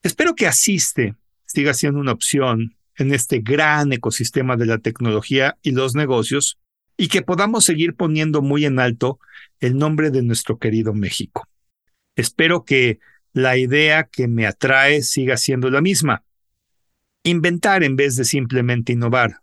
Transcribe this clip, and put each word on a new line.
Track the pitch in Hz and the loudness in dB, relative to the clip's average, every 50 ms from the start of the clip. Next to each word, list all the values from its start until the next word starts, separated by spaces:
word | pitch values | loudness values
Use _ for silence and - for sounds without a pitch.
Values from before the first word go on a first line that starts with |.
| _ | _
Espero | 175 - - 302 349 330 | -6 -2 0 0 0 0
que | - 226 | 0 0
Asiste | 170 - - - - 202 170 - - - - 123 101 107 _ _ _ _ _ _ | 2 2 2 2 2 2 0 -2 -2 -2 -2 -2 -2 -4 _ _ _ _ _ _
siga | _ - - 143 147 139 | _ -4 0 0 0 0
siendo | - - 147 139 143 | 0 0 -2 -2 -2
una | 143 131 113 | -2 -2 -4
opción | - - - - 143 131 127 117 110 113 113 _ _ _ _ _ | -2 -4 -2 0 0 0 0 0 -2 -2 -6 _ _ _ _ _
en | - 139 135 139 | -4 -2 0 0
este | 131 - - 143 123 | 0 0 -2 -4 -4
gran | 107 107 135 147 156 156 151 151 147 143 135 | -2 -2 0 2 2 2 2 2 2 0 -2
ecosistema | 120 - 113 107 - 117 - - 143 131 127 127 | -2 -2 -4 -4 -4 -6 -4 -2 -2 -2 0 0
de | 117 120 | 0 0
la | 110 113 113 | 0 -2 -2
tecnología | - 117 113 - 120 113 107 107 - - 135 135 131 139 - _ _ | -2 -6 -4 -2 -2 -2 -2 -2 -2 0 0 0 2 0 -2 _ _
y | 151 131 | -2 -2
los | 127 131 135 120 | 0 -2 -2 0
negocios, | 147 151 135 127 117 107 - 135 143 143 - - _ _ _ _ _ _ _ _ - | -2 0 0 0 0 0 0 -2 -2 -2 -4 -6 _ _ _ _ _ _ _ _ -4
y | 185 | -4
que | - - 190 185 | 0 0 -2 -2
podamos | - 180 175 202 214 226 226 - | -2 -2 -2 0 0 0 0 2
seguir | - 170 151 165 170 - | 2 2 0 0 -2 -2
poniendo | _ 170 160 156 156 156 156 151 151 139 | _ -2 0 0 0 0 0 0 0 0
muy | 139 139 147 147 | 0 0 0 0
en | 147 135 127 | 0 2 2
alto | 127 123 120 120 - 127 131 _ _ _ - - - _ _ _ | 2 0 0 -2 -2 -4 -4 _ _ _ -20 -20 -20 _ _ _
el | - 123 127 135 | -2 -2 0 0
nombre | 147 156 156 151 156 156 | 0 0 0 0 0 0
de | 131 135 120 | 0 0 0
nuestro | 120 113 - - - 117 - | 0 -2 -2 -2 -6 -6 -4
querido | - 117 107 113 110 110 107 | -2 -2 0 0 0 -2 -2
México. | 107 101 95 - - 98 - _ - - _ _ _ _ _ _ _ _ _ _ _ _ _ _ | -2 -4 -4 -4 -6 -8 -8 _ -14 -14 _ _ _ _ _ _ _ _ _ _ _ _ _ _
Espero | - 139 - - - 160 165 175 170 - | -4 -4 -4 0 2 2 2 2 0 0
que | - 151 131 127 120 107 _ _ _ _ _ _ _ _ | 0 2 2 2 2 0 _ _ _ _ _ _ _ _
la | 131 127 131 127 | 0 0 2 2
idea | 127 127 123 127 147 151 156 151 156 156 | 2 0 2 2 2 4 4 4 2 0
que | _ - - 127 | _ -4 -4 -2
me | 120 117 113 113 | -2 0 0 0
atrae | 104 98 _ - 131 135 135 135 143 147 151 135 | -2 -2 _ 0 2 4 4 4 4 4 2 0
siga | - - - 131 127 131 | -2 -2 -2 0 0 0
siendo | 120 - - 135 127 123 131 | -2 0 -2 -2 -2 0 0
la | 131 139 | 0 2
misma. | 156 185 196 - 156 147 113 - _ _ _ _ _ _ _ _ _ _ _ _ _ _ _ _ _ _ _ _ _ | 2 2 0 0 0 0 -2 -2 _ _ _ _ _ _ _ _ _ _ _ _ _ _ _ _ _ _ _ _ _
Inventar | 165 175 175 156 175 175 170 - 208 196 190 165 | 0 0 2 0 0 -2 0 0 2 2 2 2
en | 139 135 | 0 2
vez | 131 139 143 120 | 0 0 0 0
de | 127 127 | -2 -2
simplemente | 120 - 143 131 117 127 127 120 123 123 120 117 - 123 | 0 0 -2 -2 -2 -2 -2 0 0 0 -2 -2 -2 -2
innovar. | 117 120 117 117 127 120 110 - - | -2 0 0 2 2 2 0 -2 -8